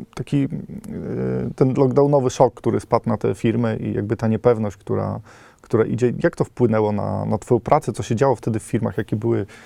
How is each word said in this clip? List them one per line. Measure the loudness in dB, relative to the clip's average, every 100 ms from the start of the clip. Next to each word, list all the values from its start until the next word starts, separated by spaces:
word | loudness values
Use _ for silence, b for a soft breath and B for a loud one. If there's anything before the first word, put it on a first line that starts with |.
| -14 -12
taki, | -4 -2
e, | -2 -4 -10 -14 -12 -10 -8 -4 -4 -4 -4 0
ten | 2
lockdownowy | 4 2 4 4 4 2
szok, | 4 2
który | 2 -2 -2
spadł | 0 0 0
na | -2
te | -2 0
firmy | 0 0 0 -2
i | -4
jakby | -4 -4 -2
ta | 0
niepewność, | 2 2 2 0 -6
która, | -6 -4 -4 -6 -10 B B B
która | -2 0 2
idzie. | 2 0 0
Jak | -2 0
to |
wpłynęło | -4 0 2 2 2
na, | 0 -2 -2 -2
na | -2
twoją | 2 0
pracę? | 2 0 0
Co | -6
się | -2 0
działo | 2 0
wtedy | -2 -4
w |
firmach? | -2 -2 -2 -4
Jakie | -4 -2
były, | 0 -2 -4 B